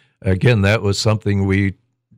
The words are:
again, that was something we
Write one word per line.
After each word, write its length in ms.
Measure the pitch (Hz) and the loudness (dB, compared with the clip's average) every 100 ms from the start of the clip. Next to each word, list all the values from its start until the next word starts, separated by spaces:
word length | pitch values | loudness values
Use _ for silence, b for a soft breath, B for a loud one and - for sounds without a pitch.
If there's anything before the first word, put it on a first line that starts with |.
| b b | b b
again, 400 | 95 95 123 113 | -4 0 2 2
that 200 | 98 107 | 2 0
was 160 | 101 98 | -2 -2
something 480 | 110 104 104 101 98 | -2 -2 -2 -2 0
we 280 | 95 98 - _ _ _ | 0 -2 -4 _ _ _